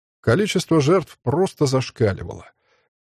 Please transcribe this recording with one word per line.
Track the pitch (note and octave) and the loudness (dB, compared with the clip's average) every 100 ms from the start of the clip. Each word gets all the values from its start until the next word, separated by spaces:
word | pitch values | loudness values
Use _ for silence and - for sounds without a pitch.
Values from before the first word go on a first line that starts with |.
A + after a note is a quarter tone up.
| _ _ | _ _
Количество | - C#3 G#3+ F#3 - D#3+ | 0 2 2 -2 0 2
жертв | C#3 F#3 - - | 4 2 0 -8
просто | B2 C#3+ F#3 - C#3+ | -4 -2 -2 -2 0
зашкаливало. | C3 - - G#2+ F2+ F2 F2 - _ _ _ _ _ | 0 -2 0 0 0 -8 -14 -18 _ _ _ _ _